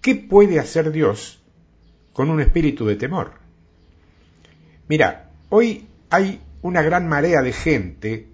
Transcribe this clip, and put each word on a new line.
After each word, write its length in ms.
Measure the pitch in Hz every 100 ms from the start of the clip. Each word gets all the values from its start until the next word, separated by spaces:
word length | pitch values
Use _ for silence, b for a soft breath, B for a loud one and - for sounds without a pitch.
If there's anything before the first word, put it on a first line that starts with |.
¿qué 140 | - 240
puede 420 | - 196 208 160
hacer 340 | 131 165 156
Dios 500 | 156 151 107 - - _ _ _ _ _ _ _
con 160 | - 139
un 140 | 160
espíritu 420 | 139 170 151 -
de 120 | 107 104
temor? 360 | 123 180 - - - _ _ _ _ _ b b b b b b b b _
Mira, 440 | 151 107 - - - -
hoy 380 | 214 233 208 - - _
hay 320 | 175 196 190 - -
una 220 | 175 180
gran 260 | 156 175 170
marea 320 | 147 156 160
de 140 | 127
gente 760 | - 165 139 90 73 107 110 -